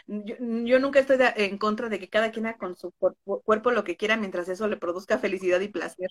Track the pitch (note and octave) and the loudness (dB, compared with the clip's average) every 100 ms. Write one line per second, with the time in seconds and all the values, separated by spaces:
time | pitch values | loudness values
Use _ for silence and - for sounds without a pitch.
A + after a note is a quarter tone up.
0 | - G#3 G3+ - A#3+ A3+ A#3 B3+ C#4 C4+ | -10 -8 -8 -8 -4 -2 4 4 6 4
1 | C4+ C4 B3 A#3 G3+ G3 G#3+ G#3+ A#3 G3+ | 4 4 4 2 -2 0 -2 -2 -4 -6
2 | F#3 G#3+ A3 A3 A3 A3+ F#3 F3 F3 - | -2 0 0 -2 -6 -6 -8 -8 -12 -2
3 | F#3 - - G3+ - G#3+ A#3+ A#3 F#3+ E3+ | 0 0 -6 -4 0 2 2 0 -2 -2
4 | G#3 A3 G3 F3+ F3 F#3 G#3+ G#3 F3 F3 | 0 0 -2 -4 -4 -4 -4 -2 -4 -6
5 | - G#3 G#3 F#3 F#3 F3+ G3+ F3 D#3+ - | -2 0 0 -2 2 2 0 -4 -8 -8
6 | F#3 | -10